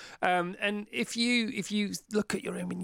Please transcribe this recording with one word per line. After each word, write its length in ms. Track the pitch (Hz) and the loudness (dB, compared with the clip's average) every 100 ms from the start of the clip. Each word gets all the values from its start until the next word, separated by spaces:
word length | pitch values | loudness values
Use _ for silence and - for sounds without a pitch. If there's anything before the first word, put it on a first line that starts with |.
| - - | -16 0
Um, 320 | 185 180 175 196 | 2 4 2 -2
and 280 | 202 208 208 | -2 -2 -4
if 240 | - 233 233 | -2 -2 0
you, 360 | 233 240 220 | 2 4 2
if 180 | - - | -2 0
you 220 | 208 202 180 - | 0 0 -2 -2
look 220 | 214 202 | -2 0
at 100 | 202 | -2
your 100 | - | -4
room 180 | 180 180 | -6 -4
and 100 | - | -4